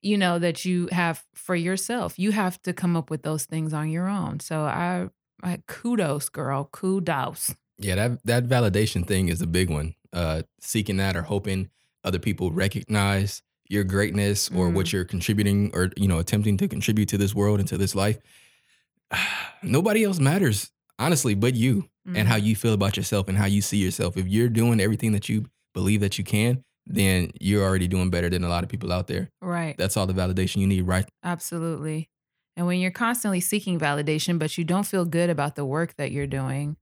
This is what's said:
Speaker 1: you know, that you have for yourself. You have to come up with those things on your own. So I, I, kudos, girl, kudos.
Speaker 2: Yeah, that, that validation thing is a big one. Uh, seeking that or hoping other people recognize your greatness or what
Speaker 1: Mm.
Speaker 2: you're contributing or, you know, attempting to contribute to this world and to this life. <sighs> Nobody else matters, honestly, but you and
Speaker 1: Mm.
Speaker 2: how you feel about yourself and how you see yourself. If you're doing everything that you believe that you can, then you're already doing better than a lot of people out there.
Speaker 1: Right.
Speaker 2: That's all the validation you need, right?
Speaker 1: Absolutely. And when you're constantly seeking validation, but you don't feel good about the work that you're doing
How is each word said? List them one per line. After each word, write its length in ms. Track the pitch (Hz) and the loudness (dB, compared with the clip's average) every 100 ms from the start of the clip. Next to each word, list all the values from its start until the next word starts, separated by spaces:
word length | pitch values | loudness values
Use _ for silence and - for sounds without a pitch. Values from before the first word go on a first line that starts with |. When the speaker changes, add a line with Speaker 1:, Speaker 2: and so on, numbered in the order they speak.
Speaker 1:
you 160 | 196 208 | 2 2
know, 220 | 185 175 | 4 2
that 260 | 170 165 | 0 0
you 240 | 185 180 175 | -2 0 0
have 340 | 180 170 160 - | 0 0 -2 -10
for 200 | - - | -20 -4
yourself. 640 | 180 170 190 - 240 180 - | -2 -2 -4 -4 -4 -4 -2
You 140 | 196 | 0
have 280 | 214 185 180 | 2 0 -2
to 100 | - | -8
come 240 | 175 180 170 | -4 0 0
up 140 | 156 | -2
with 120 | 156 | -6
those 220 | 156 156 | -4 -6
things 300 | - 160 156 | -4 -4 -4
on 160 | 151 156 | -2 -2
your 180 | 160 185 | -2 -2
own. 320 | 202 156 147 | -2 -4 -6
So 220 | - 160 | -6 -4
I, 460 | 151 139 175 180 185 _ _ _ | -2 -2 -2 -2 -6 _ _ _
I, 160 | 180 175 - | -8 -8 -10
kudos, 640 | - 233 240 170 143 - | -8 -2 0 0 -2 -4
girl, 340 | - 135 135 147 | -6 -4 -4 -6
kudos. 800 | - 190 190 175 147 131 - - - _ _ | -6 -2 0 0 -2 -2 -4 -8 -8 _ _
Speaker 2:
Yeah, 180 | 101 92 | -2 0
that, 280 | 113 120 | 0 -2
that 240 | - 117 123 | 0 2 4
validation 580 | 127 117 92 107 - 87 | 4 4 4 2 0 0
thing 220 | 95 92 | 2 2
is 140 | 85 | 0
a 40 | 87 | 0
big 220 | 85 92 | 2 2
one. 260 | 76 76 - _ | 0 -4 -8 _
Uh, 300 | 87 85 78 78 _ | -4 -2 -2 -6 _
seeking 380 | - 113 104 95 | -4 -2 0 0
that 200 | 98 95 | 0 -2
or 60 | |
hoping 460 | 87 101 98 95 92 _ _ _ | -2 -4 -2 -4 -4 _ _ _
other 160 | - 90 | -4 -2
people 320 | 110 90 90 | -2 -2 -2
recognize 920 | 82 95 104 - 107 101 98 101 - _ _ _ | 0 0 -2 -2 0 2 2 0 -4 _ _ _
your 160 | 101 | -2
greatness 640 | 95 98 104 101 101 101 - | 0 2 2 2 0 0 -2
or 200 | 90 90 | 0 2
what 160 | 87 87 | 2 0
Speaker 1:
Mm. 60 | |
Speaker 2:
you're 120 | 98 | -2
contributing 680 | 90 92 - 104 101 101 101 | -2 -4 -2 2 4 2 2
or, 160 | - 92 - | 0 -2 2
you 120 | 98 | 2
know, 100 | 85 | 2
attempting 380 | 85 107 104 98 | 2 0 2 2
to 100 | 202 | 0
contribute 420 | - - 107 104 | -2 0 2 2
to 80 | 101 | 2
this 160 | 98 | 0
world 260 | 101 101 104 | 2 2 2
and 80 | 92 | 0
to 80 | 92 | 0
this 160 | 95 | -2
life. 240 | 98 101 107 _ - _ _ _ _ _ _ _ | 0 0 -2 _ -20 _ _ _ _ _ _ _
<sighs> 500 | - - - - - | -4 -4 -4 -10 -10
Nobody 420 | - 123 190 214 | 0 2 4 4
else 140 | 214 185 | 2 4
matters, 520 | 135 175 175 104 - _ _ _ | 4 4 4 2 -4 _ _ _
honestly, 360 | 127 165 127 | 0 2 2
but 200 | 98 120 | 2 2
you 340 | 127 123 107 - _ - | 4 4 2 0 _ -6
and 100 | 98 | 0
Speaker 1:
Mm. 140 | 107 | 4
Speaker 2:
how 60 | 110 | 4
you 200 | 104 107 | 4 2
feel 160 | 117 | 2
about 240 | 107 98 95 | 2 2 0
yourself 320 | 90 104 95 | -2 -2 0
and 80 | 95 | 0
how 100 | 98 | 2
you 140 | 101 | 2
see 160 | 101 104 | 2 0
yourself. 380 | 92 - 95 90 | 0 0 -2 -2
If 100 | 92 | -2
you're 220 | 104 120 | 2 2
doing 320 | 113 117 113 | 2 4 4
everything 320 | 107 107 117 | 2 0 0
that 160 | 104 - | 0 0
you 180 | 107 104 _ _ | -4 -4 _ _
believe 260 | - 95 107 | -4 2 2
that 180 | 101 - | 2 -2
you 60 | |
can, 400 | 98 - 113 127 - _ - | -2 2 2 0 -4 _ -6
then 440 | - 98 92 87 - | 2 4 4 0 -2
you're 220 | 95 104 | 0 2
already 220 | 98 95 90 | 4 2 2
doing 240 | 92 92 | 0 0
better 180 | 87 87 | 0 0
than 140 | 90 | 0
a 60 | 87 | 0
lot 160 | 85 | -2
of 60 | 85 | -2
people 220 | - - | -6 -4
out 140 | 90 90 | -4 -2
there. 240 | 92 92 _ | -4 -6 _
Speaker 1:
Right. 360 | 185 175 165 - | -6 -4 -4 -2
Speaker 2:
That's 200 | 95 110 | -2 0
all 100 | 95 | -2
the 80 | |
validation 420 | 92 90 92 92 - | 0 0 0 0 0
you 100 | 98 | 2
need, 160 | 98 | 2
right? 240 | 90 92 98 _ | 2 0 -2 _
Speaker 1:
Absolutely. 880 | - 175 - 170 165 156 156 156 160 _ _ _ _ - | -8 -6 -6 -6 -4 -4 -6 -6 -8 _ _ _ _ -4
And 100 | 175 | -2
when 140 | 180 | 0
you're 100 | 185 | -2
constantly 500 | 180 233 240 214 185 | -2 -2 -2 -2 -2
seeking 380 | 175 208 202 175 | 0 -2 -2 0
validation, 600 | 151 143 147 156 - 170 | 0 0 0 -2 0 0
but 180 | 156 - | -2 -4
you 60 | |
don't 220 | 165 180 202 | 0 0 0
feel 180 | 196 | 0
good 260 | 175 165 175 | 0 2 0
about 240 | 156 143 - | 0 -2 -4
the 80 | |
work 300 | 143 143 165 - | -4 -2 -4 -4
that 140 | 139 | -6
you're 160 | 139 143 | -4 -4
doing 500 | 135 131 135 147 156 | -4 -4 -4 -4 -8